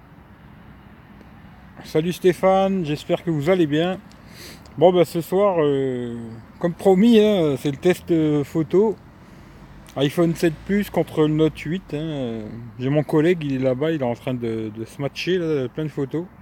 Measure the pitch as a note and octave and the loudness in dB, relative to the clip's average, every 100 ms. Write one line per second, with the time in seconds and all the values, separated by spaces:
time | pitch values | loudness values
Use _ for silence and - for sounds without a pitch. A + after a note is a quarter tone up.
0 | - - - - - - - - - - | -20 -20 -20 -20 -20 -20 -20 -20 -20 -20
1 | - - - - - - - - - D#3+ | -20 -20 -20 -20 -20 -20 -20 -20 -4 -2
2 | E3+ - F#3 D#3+ F#3+ F#3+ G3 F#3+ D3+ D3 | -2 0 0 2 4 4 2 0 -2 -4
3 | - E3+ E3+ D#3 C#3+ F#3+ D3+ D3+ F3 F#3+ | -2 -4 -2 -2 0 2 2 2 -2 -4
4 | - - - - - - - - E3+ F3+ | -12 -20 -20 -20 -20 -20 -10 4 6 6
5 | D#3+ E3+ - F#3 G3+ F3 D3 C#3 C3+ B2 | 2 0 -2 0 2 2 2 2 -2 -4
6 | A#2+ A#2 A2+ A2+ - - F3 E3 G3 F#3 | -6 -8 -12 -16 -18 -6 -6 0 4 6
7 | A#3 A3 G#3+ G3 D#3 C3+ D3 C3+ F3+ E3 | 6 6 6 4 2 0 -2 0 0 0
8 | - E3 D3+ D3 C#3 E3+ D#3 F3+ A3 F3+ | 0 0 2 0 -2 -4 0 2 2 -2
9 | - - - - - - - - - C3 | -10 -20 -20 -20 -20 -20 -20 -20 -12 -2
10 | C#3+ F3 E3+ D#3+ E3+ D3+ - G3+ G3 F3 | -2 2 0 2 -2 -2 -2 -2 -2 -2
11 | - - D3+ D#3 D#3 - D3 F#3 - D3 | -2 0 0 2 0 -2 -8 -8 -8 -8
12 | D#3+ D3 A#2+ A2+ G#2+ A2 A#2+ A2 B2+ D3+ | -8 -6 -6 -8 -10 -14 -16 -6 -2 0
13 | C#3+ D#3 D#3+ F3+ C#3+ C3 C3 B2+ D#3+ D#3+ | 0 2 2 0 -2 -2 -2 -2 -2 -2
14 | C3 A#2 C3+ B2+ A#2 A2+ A2 G#2+ A2 - | -2 -4 -4 -4 -4 -4 -6 -10 -12 -8
15 | C#3 - F3 F#3 D#3+ D3 B2 - D#3 D3+ | -8 -6 -4 -2 -2 -2 -4 -6 -8 -6
16 | C3+ D3+ F3+ - | -6 -6 -8 -14